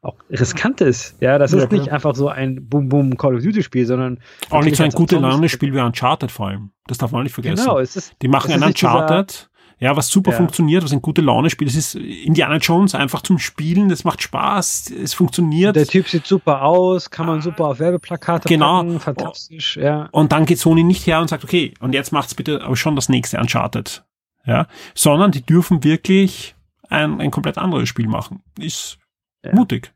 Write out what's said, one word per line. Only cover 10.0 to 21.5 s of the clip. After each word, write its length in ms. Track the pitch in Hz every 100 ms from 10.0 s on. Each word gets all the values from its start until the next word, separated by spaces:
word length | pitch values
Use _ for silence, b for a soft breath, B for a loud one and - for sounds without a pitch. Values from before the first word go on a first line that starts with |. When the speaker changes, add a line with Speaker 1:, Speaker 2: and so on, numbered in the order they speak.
| 139
Speaker 2:
super 240 | 196 190
Speaker 1:
Ja. 60 | 117
Speaker 2:
funktioniert, 460 | 175 - 156 175
was 100 | 160
ein 80 | 139
gute 200 | 160 156
Laune 280 | 151 117 156
spielt. 200 | - 147
Es 60 | 139
ist 200 | 151 -
Indiana 600 | - 85 - 160 147 156
Jones 380 | - 170 196 139
einfach 260 | 139 147
zum 180 | - 180
Spielen, 500 | - - 151 175 202
das 160 | 170 175
macht 160 | -
Spaß, 680 | - - - 202 - - - -
es 100 | 185
funktioniert. 640 | - 180 - 165 156 196 185
Speaker 1:
Der 100 | 147
Typ 220 | 190 -
sieht 180 | 175 -
super 360 | 190 - 139
aus, 460 | 139 180 185 185 -
kann 140 | - 165
man 160 | 160
super 240 | 160 165 151
auf 140 | 135
Werbeplakate 680 | 160 180 - 170 - 170 165
Speaker 2:
Genau. 300 | 165 151 180
Speaker 1:
packen, 160 | 175 170
fantastisch, 720 | - 139 160 - - 160 147 151
ja. 300 | 143 151 151
Speaker 2:
Und 180 | - 156
dann 140 | 151 160
geht 140 | 175
Sony 240 | 165 165
nicht 220 | 170 185 -
her 140 | 160
und 80 | 165
sagt, 140 | 156
"Okay, 300 | -